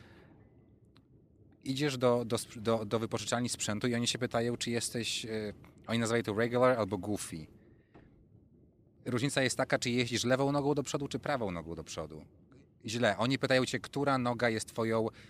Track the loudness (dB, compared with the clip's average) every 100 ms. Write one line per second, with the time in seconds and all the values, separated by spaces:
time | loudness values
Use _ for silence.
0 | -20 -20 -20 -20 -20 -20 -20 -20 -20 -20
1 | _ -20 -20 -20 -20 _ -6 -2 0 2
2 | 4 4 2 -2 -4 -4 0 2 2 -2
3 | 0 -4 -2 -2 -2 -2 -4 0 0 0
4 | 0 0 0 0 0 -2 -2 -2 -2 -4
5 | -4 -4 -4 -6 -6 -8 -16 -14 -2 0
6 | 2 2 2 0 0 4 4 4 2 -2
7 | -2 -4 -6 -10 -12 -18 -20 -20 _ -20
8 | -20 -20 -20 -20 -20 -20 -20 _ _ _
9 | -6 -2 0 2 0 0 0 0 0 0
10 | 0 0 2 2 2 2 2 0 -2 -4
11 | -4 -4 -2 -2 -2 -4 -6 -10 -10 -8
12 | -10 -12 -18 -20 -20 -20 -20 _ -6 2
13 | 4 4 2 2 4 4 4 -2 -4 -2
14 | 0 2 0 0 0 0 -4 -2 0 2
15 | 0 -4 -18